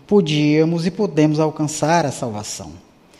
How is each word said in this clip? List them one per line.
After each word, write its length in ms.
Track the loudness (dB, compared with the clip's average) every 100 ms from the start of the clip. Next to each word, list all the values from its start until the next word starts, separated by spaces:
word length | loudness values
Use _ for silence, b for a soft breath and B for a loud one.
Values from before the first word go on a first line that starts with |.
| 2
podíamos 800 | 2 4 2 2 4 2 0 -4
e 40 |
podemos 500 | -2 -2 2 2 2
alcançar 680 | 0 -2 -6 -2 0 2 0
a 60 |
salvação. 600 | -4 -8 -8 -10 -12 -14 -18 -20 _ _